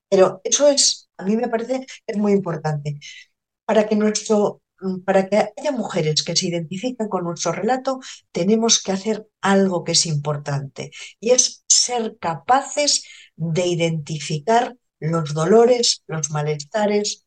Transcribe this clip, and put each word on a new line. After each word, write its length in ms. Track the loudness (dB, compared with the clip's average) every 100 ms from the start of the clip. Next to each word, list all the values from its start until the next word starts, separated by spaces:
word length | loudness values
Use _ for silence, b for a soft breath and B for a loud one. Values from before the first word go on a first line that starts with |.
| 0
Pero 320 | 4 4 2
eso 240 | -2 4 4
es, 420 | 4 2 0 _ -8
a 60 |
mí 140 | -2 0
me 100 | 0
parece 320 | -2 -2 -4 -6
que 20 | B -8
es 120 | -2
muy 160 | 2
importante. 680 | 2 0 -4 -4 -4 -6 -8 B B B _ _ _ 0
Para 220 | 2 2
que 80 | 2
nuestro, 680 | 2 0 0 2 2 -4 _ -8 -6 -6 2
para 240 | 2 4
que 80 | 2 0 -2
haya 140 | -4
mujeres 520 | -4 -4 -2 0 0
que 120 | -2 -2
se 120 | -2
identifiquen 600 | -4 -6 -6 -6 -4 -4
con 160 | -4
nuestro 300 | -4 -4 -4
relato, 460 | -2 -2 0 -2 -6 B B _
tenemos 500 | -2 2 2 4 2
que 80 | 0
hacer 360 | -4 -2 -6 -8 _
algo 460 | 2 4 4 0 -2
que 80 |
es 120 | -2 0
importante, 840 | -2 -2 -6 -4 -6 -6 -12 -14 B B B
y 100 | 2
es 320 | 4 2 -2 0
ser 480 | 2 2 -2 -4 -6
capaces 880 | -6 -6 0 0 0 -2 0 0 B B B -8
de 300 | -2 0 0
identificar 1080 | 0 0 -2 -6 -8 -6 -6 2 2 2 -6 _ -8
los 340 | -2 -2 -2
dolores, 680 | -2 4 6 6 4 2 -2 -6
los 220 | -6 -4
malestares 920 | -4 -4 -4 -4 -2 0 0 -2 -8